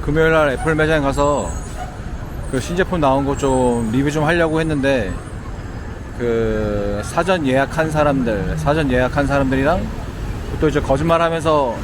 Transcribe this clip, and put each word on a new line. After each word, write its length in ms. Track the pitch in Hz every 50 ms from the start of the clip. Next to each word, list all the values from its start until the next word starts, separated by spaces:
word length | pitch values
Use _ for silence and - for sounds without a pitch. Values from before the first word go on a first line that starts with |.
| -
금요일 280 | 147 147 160 160 160
날 160 | 160 160 156 143
애플 260 | 127 117 - 160 160
매장에 260 | 151 156 156 160 156
가서 480 | 139 139 135 135 143 143 147 131 98 - - - - - - - - - - - - - - - - - - - - -
그 80 | - 131
신제품 420 | - - 175 175 185 - 185 175
나온 240 | 147 135 135 139 139
거 120 | 139 139
좀 520 | - 143 135 131 127 127 123 120 117 117 110
리뷰 180 | 110 131 139 151
좀 140 | 147 156 151
하려고 340 | 151 175 170 165 160 160 160
했는데, 540 | 165 160 151 143 131 139 139 127 104 92 87 - - - - - - - - - - - - - - - - - - - - -
그 800 | 120 120 117 113 113 110 110 107 107 104 104 104 101 101 101 101 110
사전 420 | - - 165 170 180 190 180 151
예약한 460 | 131 127 135 135 131 - 165 160 160
사람들, 680 | 156 156 147 147 143 135 123 117 107 98 95 - - -
사전 320 | 156 139 147 160 151 135
예약한 380 | 123 127 127 123 - 147 143 131
사람들이랑 580 | 139 139 139 131 131 135 135 147 175 196 220 214 - - - - - - - - - - - - - -
또 60 | 151
이제 140 | 151 139 147
거짓말하면서 960 | - - 135 135 156 170 165 165 170 165 165 165 151 165 156 147 139 123 110 104